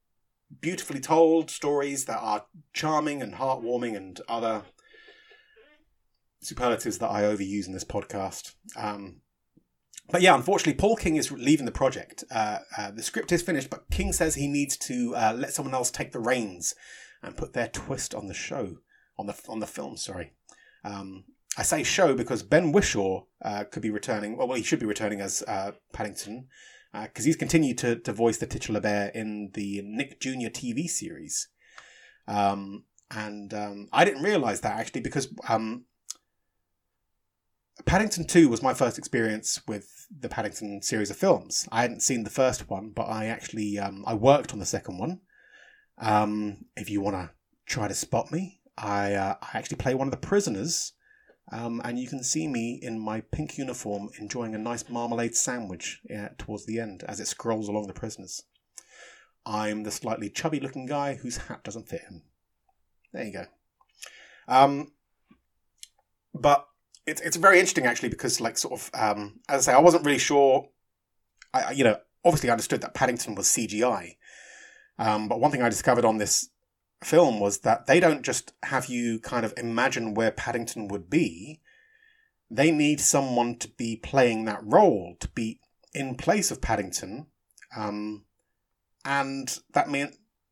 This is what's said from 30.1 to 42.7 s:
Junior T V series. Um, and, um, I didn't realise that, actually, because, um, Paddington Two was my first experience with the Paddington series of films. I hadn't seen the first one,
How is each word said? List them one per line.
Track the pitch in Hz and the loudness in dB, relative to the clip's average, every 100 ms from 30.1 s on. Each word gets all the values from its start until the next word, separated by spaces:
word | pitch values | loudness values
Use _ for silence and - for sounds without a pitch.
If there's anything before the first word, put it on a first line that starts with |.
| - | -8
Junior | 135 131 113 | -8 -6 -6
T | - 127 | -6 -6
V | 117 165 | -4 -4
series. | - 90 117 78 - - _ _ - - - - _ - | -6 -8 -12 -8 -8 -8 _ _ -20 -20 -20 -20 _ -4
Um, | 104 101 98 98 101 - _ - | 2 2 2 -4 -12 -16 _ -12
and, | 110 107 104 101 | -10 -8 -10 -10
um, | 107 104 101 101 | -8 -8 -10 -2
I | 143 | 4
didn't | 139 135 | 4 4
realise | 180 202 120 95 | 0 0 0 -2
that, | 113 107 | -2 -4
actually, | - 117 | -6 -6
because, | 113 143 - - - | -4 -4 -4 -6 0
um, | 110 110 123 - _ - - _ _ _ _ _ _ _ _ _ _ _ _ _ _ _ - - | 0 0 -6 -12 _ -18 -18 _ _ _ _ _ _ _ _ _ _ _ _ _ _ _ -8 2
Paddington | 185 214 170 156 | 2 2 -2 4
Two | 175 151 | 8 8
was | 113 | 6
my | 131 | 0
first | 120 123 - | 2 2 0
experience | - 127 113 107 - - - | -4 -2 0 -2 -4 -6 -6
with | 104 - - - | -8 -10 -20 -20
the | 156 120 | -14 -10
Paddington | - 107 - 104 101 | -6 -6 -8 -10 -8
series | - 110 101 | -4 -2 -2
of | - | 2
films. | 190 127 - - - | 4 4 2 -6 -2
I | 117 | 0
hadn't | 120 120 | 0 0
seen | - 123 | 0 0
the | 104 | -2
first | - 131 123 | 2 2 2
one, | - | -4